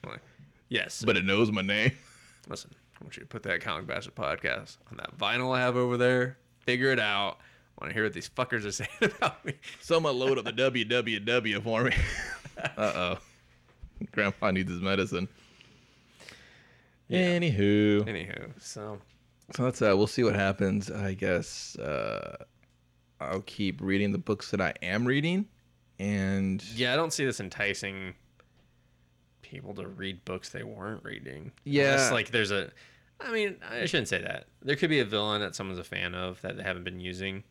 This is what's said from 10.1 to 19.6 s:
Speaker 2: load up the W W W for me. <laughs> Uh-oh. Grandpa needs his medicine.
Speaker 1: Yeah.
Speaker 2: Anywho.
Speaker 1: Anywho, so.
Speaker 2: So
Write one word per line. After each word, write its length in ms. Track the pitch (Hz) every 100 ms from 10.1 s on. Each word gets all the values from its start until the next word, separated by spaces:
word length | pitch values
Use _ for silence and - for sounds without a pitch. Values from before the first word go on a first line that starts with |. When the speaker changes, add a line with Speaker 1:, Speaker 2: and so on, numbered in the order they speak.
| 127
Speaker 2:
load 200 | 131 131
up 60 | 113
the 60 |
W 320 | 110 135 123 110
W 340 | 123 113 107
W 420 | 104 123 110 101
for 220 | 110 113
me. 120 | 127 - - - -
<laughs> 460 | - - - - -
Uh-oh. 400 | 107 85 90 87 - - _ _ _ _ - - -
Grandpa 380 | - 101 - 104
needs 200 | 95 95
his 100 | 87
medicine. 460 | 95 98 95 87 98 - - - - - _ _ _ _ - - - - - _ _ _ _
Speaker 1:
Yeah. 320 | 180 180 175
Speaker 2:
Anywho. 640 | 170 101 101 104 107 104
Speaker 1:
Anywho, 480 | 104 101 92 - - -
so. 380 | - - 107 101 - _ _ _ -
Speaker 2:
So 80 | -